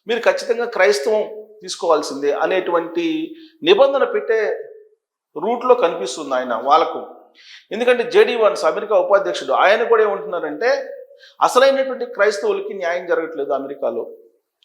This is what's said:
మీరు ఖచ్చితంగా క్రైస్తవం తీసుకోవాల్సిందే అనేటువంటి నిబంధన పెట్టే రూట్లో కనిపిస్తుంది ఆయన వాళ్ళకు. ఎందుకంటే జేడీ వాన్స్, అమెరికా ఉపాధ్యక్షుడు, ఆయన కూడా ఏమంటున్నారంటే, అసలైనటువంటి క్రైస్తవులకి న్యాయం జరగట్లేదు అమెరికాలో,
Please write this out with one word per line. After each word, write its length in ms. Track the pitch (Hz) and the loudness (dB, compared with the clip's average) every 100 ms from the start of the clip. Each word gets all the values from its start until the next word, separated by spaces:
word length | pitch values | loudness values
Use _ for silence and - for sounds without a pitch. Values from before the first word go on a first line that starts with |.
| 190 | -4
మీరు 120 | 233 | 0
ఖచ్చితంగా 460 | 226 - - 233 233 | 2 0 0 -2 -2
క్రైస్తవం 800 | 202 196 208 214 214 - - - - | 2 4 4 2 0 -2 -8 -18 -20
తీసుకోవాల్సిందే 680 | 185 - 180 151 147 139 143 | -14 -8 0 0 0 -4 -2
అనేటువంటి 1040 | 139 160 185 185 170 165 170 165 160 160 - - _ | 0 0 0 0 -2 -2 -4 -2 -4 -6 -12 -20 _
నిబంధన 400 | 151 214 277 269 | 2 6 6 4
పెట్టే 600 | 240 208 - 220 202 165 - - - _ _ _ _ 151 | 0 -2 -2 -2 0 -4 -8 -18 -20 _ _ _ _ -8
రూట్లో 380 | 190 240 247 240 | -4 -4 0 0
కనిపిస్తుంది 600 | 165 170 190 - 143 127 | 0 -2 -8 -10 -6 -4
ఆయన 260 | 127 117 | -4 -4
వాళ్ళకు. 440 | 127 156 160 - - - _ _ - - - | 2 2 2 -4 -12 -18 _ _ -20 -20 -12
ఎందుకంటే 320 | 196 247 247 | -4 0 0
జేడీ 320 | 233 214 226 240 | 2 4 4 4
వాన్స్, 300 | 208 - 160 | 2 2 -2
అమెరికా 340 | 165 214 202 | -2 0 0
ఉపాధ్యక్షుడు, 540 | 180 196 180 - 135 | 4 2 2 -6 -2
ఆయన 300 | 123 170 220 | 2 4 4
కూడా 200 | 233 226 | 4 2
ఏమంటున్నారంటే, 920 | 214 196 175 175 156 147 233 277 - - - _ - - | 2 0 -6 -6 -6 -4 -2 -2 -4 -14 -20 _ -20 -2
అసలైనటువంటి 640 | 156 247 269 269 269 240 240 | 2 6 6 4 0 -4 -6
క్రైస్తవులకి 680 | - 202 220 220 196 - | 2 2 2 -2 -2 -4
న్యాయం 320 | 196 170 180 180 | -6 -4 -4 -2
జరగట్లేదు 480 | 165 160 156 143 | -2 -2 -6 -4
అమెరికాలో, 580 | 135 135 139 123 113 - - _ _ _ _ | -4 -4 -6 -4 -4 -8 -12 _ _ _ _